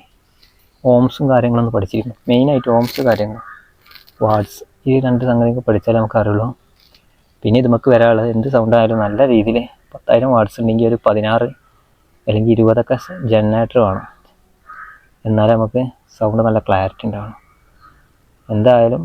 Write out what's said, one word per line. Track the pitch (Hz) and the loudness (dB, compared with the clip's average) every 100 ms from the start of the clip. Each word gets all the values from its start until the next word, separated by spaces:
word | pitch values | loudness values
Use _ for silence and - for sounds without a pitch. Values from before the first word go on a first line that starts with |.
| - _ _ _ _ _ _ _ 127 | -12 _ _ _ _ _ _ _ 0
ഓംസും | 123 127 - 143 | 2 2 -2 0
കാര്യങ്ങളൊന്ന് | 127 120 117 117 110 | 0 2 0 -2 -4
പഠിച്ചിരിക്കും. | 98 110 120 - - | -4 -6 -8 -10 -2
മെയിനായിട്ട് | 123 135 139 127 117 | 0 2 0 0 0
ഓംസ് | 120 - 131 | -2 -2 -2
കാര്യങ്ങൾ, | 107 107 113 - - _ _ _ - _ - | 0 -2 -8 -18 -20 _ _ _ -20 _ -6
വാട്ട്സ്, | 110 107 101 - - _ 135 | -2 0 -2 -10 -20 _ -2
ഈ | 131 131 | 0 0
രണ്ട് | 123 127 | -2 0
സംഗതിയൊക്കെ | 120 117 123 117 | 0 0 -2 -2
പഠിച്ചാലേ | 107 - 113 | -2 0 -2
നമുക്ക് | 110 113 | 0 -2
അറിയുള്ളൂ. | 104 104 117 123 _ _ _ _ _ _ _ _ | 0 -2 -4 -10 _ _ _ _ _ _ _ _
പിന്നെ | 107 120 | 0 0
ഇത് | 123 | 2
നമുക്ക് | 117 - | 0 4
വരാനുള്ളത് | 120 117 110 117 | 4 4 2 0
എന്ത് | 113 135 | -2 0
സൗണ്ട് | 131 110 117 | 0 2 2
ആയാലും | 113 113 104 | 2 0 -2
നല്ല | 107 135 | 0 2
രീതിയിൽ | 113 107 117 120 _ _ | 2 2 -2 -6 _ _
പത്തായിരം | - - 117 131 | -12 0 2 2
വാട്ട്സ് | 120 107 - | 0 0 -2
ഉണ്ടെങ്കിൽ | 113 113 113 | -2 0 0
ഒരു | 117 113 | 0 0
പതിനാറ് | 107 107 117 120 - _ _ _ _ _ _ - | 0 0 -2 -2 -8 _ _ _ _ _ _ -4
അല്ലെങ്കിൽ | 107 113 113 | -2 0 2
ഇരുപതൊക്കെ | 113 113 117 110 - 180 127 | 2 2 0 -4 -8 -10 0
ജനറേറ്റർ | 110 107 110 113 127 104 | 0 2 -2 -2 0 0
വേണം. | 95 104 _ _ _ _ _ _ - - - _ _ 110 | -2 -10 _ _ _ _ _ _ -20 -20 -20 _ _ -4
എന്നാലേ | 107 107 113 | 0 2 2
നമുക്ക് | 107 123 127 - _ - | 0 -4 -6 -10 _ -6
സൗണ്ട് | 107 113 113 | -4 0 0
നല്ല | 110 - | 0 0
ക്ലാരിറ്റി | 95 95 - 110 | -2 -2 -6 -10
ഉണ്ടാവണം. | 101 107 - _ _ _ _ _ _ _ _ _ _ - | -10 -12 -18 _ _ _ _ _ _ _ _ _ _ -8
എന്തായാലും | 107 113 120 117 127 | 0 2 4 2 0